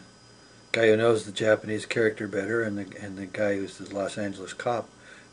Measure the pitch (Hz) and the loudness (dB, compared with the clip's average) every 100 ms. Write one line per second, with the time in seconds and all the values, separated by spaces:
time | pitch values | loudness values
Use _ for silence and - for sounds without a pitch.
0 | - - - - - - - 117 113 107 | -20 -20 -20 -20 -20 -20 -2 4 6 6
1 | 117 110 107 92 107 107 110 107 - 120 | 6 2 0 0 4 4 2 -6 -2 0
2 | 110 107 107 98 98 117 110 101 92 - | 2 0 -4 -4 -2 -2 -2 -4 -8 -12
3 | 101 98 95 104 104 101 92 - 92 98 | -12 -10 -8 -2 0 0 -4 -8 -8 -4
4 | 95 - 101 95 92 - 123 117 - - | -4 -4 -6 -6 -10 -6 -2 -2 -4 -14
5 | - - - | -20 -20 -14